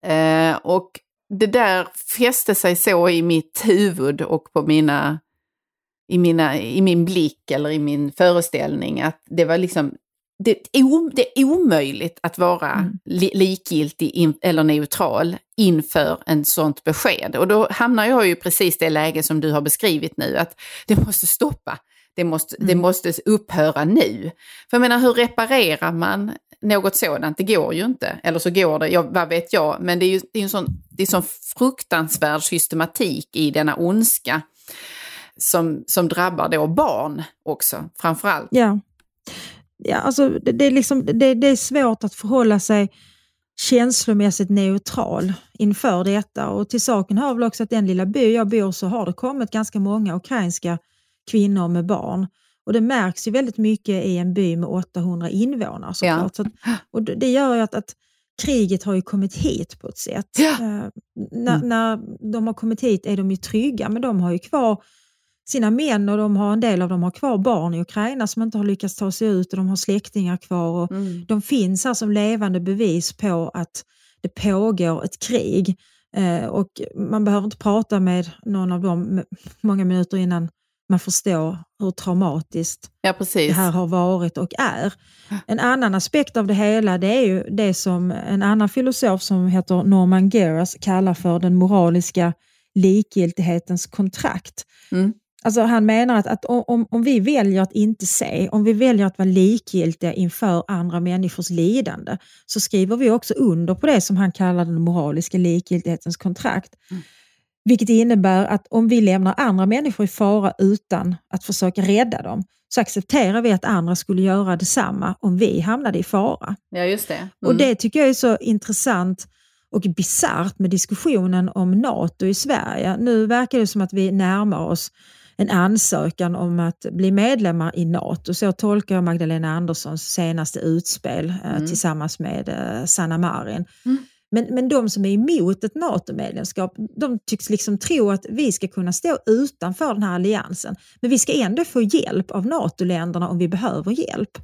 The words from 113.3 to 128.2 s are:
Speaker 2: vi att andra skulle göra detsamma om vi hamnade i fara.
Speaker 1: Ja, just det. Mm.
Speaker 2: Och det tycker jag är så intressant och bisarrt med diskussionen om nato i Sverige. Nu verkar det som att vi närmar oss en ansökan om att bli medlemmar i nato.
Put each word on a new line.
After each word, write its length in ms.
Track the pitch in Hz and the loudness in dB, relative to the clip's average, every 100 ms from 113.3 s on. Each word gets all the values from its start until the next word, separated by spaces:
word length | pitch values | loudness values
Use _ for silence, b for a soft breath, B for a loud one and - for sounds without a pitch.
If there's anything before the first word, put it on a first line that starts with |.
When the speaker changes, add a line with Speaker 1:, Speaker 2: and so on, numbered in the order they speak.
| 214 | 2
Speaker 2:
vi 100 | 233 | 2
att 140 | 185 - | 2 2
andra 300 | 202 170 175 | 0 0 -2
skulle 260 | - 185 | -2 0
göra 340 | 190 190 196 175 | 2 2 0 0
detsamma 600 | 180 - - 202 190 196 | 0 0 0 -2 -4 -2
om 180 | 214 180 | 0 2
vi 220 | 208 - | 2 2
hamnade 400 | 175 240 269 175 | 0 -2 -2 -2
i 40 | |
fara. 520 | 180 202 190 90 - 202 _ | -2 0 0 -4 -8 -10 _
Speaker 1:
Ja, 140 | 180 180 | -4 -2
just 220 | 208 - | -2 -6
det. 80 | 165 | -10
Mm. 140 | 185 _ - | -10 _ 0
Speaker 2:
Och 100 | 233 | 4
det 200 | 277 226 | 4 2
tycker 240 | 233 302 | 0 4
jag 100 | 277 | 4
är 40 | |
så 240 | 262 247 220 | 4 2 2
intressant 920 | - 214 - 208 - 196 180 185 - _ _ _ _ | 0 -2 -2 -4 0 0 0 -4 -10 _ _ _ _
och 100 | 214 | -4
bisarrt 800 | 190 165 180 - 359 - 180 - | -2 -2 -2 0 0 0 -4 -2
med 100 | 190 | -2
diskussionen 800 | 180 - 202 330 247 185 185 185 - | 0 -2 -4 0 0 2 0 0 0
om 160 | 180 | 2
nato 540 | 190 254 - 165 - 190 | 2 2 -2 -4 -2 -2
i 80 | |
Sverige. 640 | 196 277 277 - - - 196 | -2 -2 -2 -2 -4 -2 -2
Nu 280 | 240 226 220 | 0 2 2
verkar 340 | 240 254 254 | 0 0 0
det 80 | 208 | 0
som 140 | 208 | 0
att 120 | 185 | -2
vi 180 | 196 190 | 0 0
närmar 480 | 196 185 196 208 180 - | 2 2 2 0 -2 -2
oss 260 | 170 - b b b b b | -4 -6 b b b b b
en 120 | 208 | 0
ansökan 840 | 185 180 214 - 160 151 - 175 175 | 2 4 2 2 0 -2 -2 -4 -2
om 240 | 175 175 | -2 -2
att 260 | 170 - - | -2 -4 -8
bli 200 | 170 190 | -2 2
medlemmar 600 | 196 226 262 196 170 160 - | 2 2 2 0 0 -2 -2
i 60 | 165 | -2
nato. 480 | 170 - 175 | -2 -4 -6